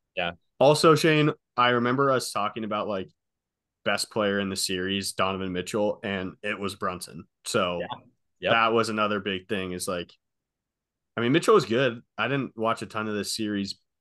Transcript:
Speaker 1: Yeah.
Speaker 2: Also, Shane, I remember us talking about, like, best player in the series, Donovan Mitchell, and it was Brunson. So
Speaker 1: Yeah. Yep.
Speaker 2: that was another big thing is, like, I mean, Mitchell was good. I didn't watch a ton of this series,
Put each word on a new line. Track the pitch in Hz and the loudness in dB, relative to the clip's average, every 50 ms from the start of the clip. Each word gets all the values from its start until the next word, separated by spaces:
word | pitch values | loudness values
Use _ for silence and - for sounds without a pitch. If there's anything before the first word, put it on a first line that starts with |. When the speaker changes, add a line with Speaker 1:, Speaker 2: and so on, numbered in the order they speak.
| _ _ _ | _ _ _
Speaker 1:
Yeah. | 90 87 85 85 - _ _ _ _ | -6 -6 -6 -6 -10 _ _ _ _
Speaker 2:
Also, | 127 143 151 147 - 165 156 | 4 6 6 6 6 6 6
Shane, | 147 - 160 151 151 151 151 - - _ _ _ | 6 6 4 4 4 4 2 0 -4 _ _ _
I | - 123 123 | 2 4 4
remember | 123 120 120 123 127 135 139 139 | 4 2 2 0 2 2 2 2
us | 131 123 - - | 2 0 -2 -4
talking | - 107 101 104 - 117 110 | -4 -4 -4 -4 -4 -6 -6
about, | 104 107 104 92 | -4 -4 -4 -4
like, | 101 104 95 92 - _ _ _ _ _ _ _ _ _ _ _ _ _ _ _ | -4 -4 -6 -6 -8 _ _ _ _ _ _ _ _ _ _ _ _ _ _ _
best | 107 101 101 - - | -2 -2 -2 -2 -4
player | - 113 107 101 101 101 | -2 0 0 2 2 0
in | 101 95 | 0 -2
the | 95 | -4
series, | 92 - - 95 92 92 95 98 98 95 - - | -4 -4 -4 -2 -2 -2 -2 -2 -2 -4 -6 -2
Donovan | - 95 95 95 95 95 95 90 | -2 0 0 0 -4 -4 -4 -4
Mitchell, | 90 90 - - 107 104 104 - - - | -4 -6 -4 -2 -2 0 0 -2 -4 -6
and | 104 98 95 92 92 73 - - | -6 -4 -4 -6 -8 -10 -8 -6
it | 104 104 98 | -6 -6 -4
was | 101 98 98 | -6 -8 -6
Brunson. | - 104 95 92 87 - - - 82 90 - _ _ _ | -6 -6 -6 -6 -8 -12 -14 -16 -18 -18 -18 _ _ _
So | - - 220 95 90 175 175 | -4 -2 0 0 0 -2 -4
Speaker 1:
Yeah. | - - - - - _ _ _ _ _ _ _ | -6 -8 -10 -14 -16 _ _ _ _ _ _ _
Yep. | 85 92 | -2 0
Speaker 2:
that | 117 113 113 113 113 | 2 2 4 4 4
was | 117 110 110 | 2 2 0
another | 107 107 107 104 104 101 | 0 0 0 0 0 -2
big | 98 104 95 92 92 | -2 -4 -6 -6 -6
thing | - 107 95 92 92 | -6 -6 -6 -4 -6
is, | 90 90 - | -6 -6 -6
like, | - 92 87 87 - - _ _ _ _ _ _ _ _ _ _ _ _ _ _ _ _ _ _ _ _ | -4 -4 -6 -6 -10 -14 _ _ _ _ _ _ _ _ _ _ _ _ _ _ _ _ _ _ _ _
I | 110 | -2
mean, | 117 120 | 0 2
Mitchell | 139 175 175 - 220 | 2 4 6 6 6
was | 202 131 | 6 6
good. | 101 110 127 139 127 117 120 - _ _ | 4 2 2 2 2 0 -4 -12 _ _
I | - 110 | -4 -2
didn't | 120 139 139 127 - - | -2 -2 -2 -4 -6 -6
watch | 113 110 113 113 - | -2 -2 0 0 -2
a | 113 | -4
ton | 98 - 110 107 | -8 -6 -6 -6
of | 110 107 | -4 -4
this | 101 98 - - | -4 -4 -4 -4
series, | - 110 104 104 101 98 98 - - _ _ _ _ | -4 -4 -2 -2 -2 -4 -4 -8 -14 _ _ _ _